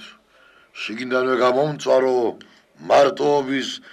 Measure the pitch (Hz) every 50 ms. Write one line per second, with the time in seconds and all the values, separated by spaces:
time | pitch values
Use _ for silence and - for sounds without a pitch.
0 | - - - - _ _ _ _ _ _ _ _ _ _ _ - - - 107 117
1 | 127 123 127 131 127 131 127 120 123 127 123 131 147 156 147 143 - 131 131 131
2 | 131 131 127 127 120 104 - - - - _ _ _ _ _ - 76 87 110 135
3 | 143 135 127 131 143 147 147 143 135 131 135 135 120 - - - - -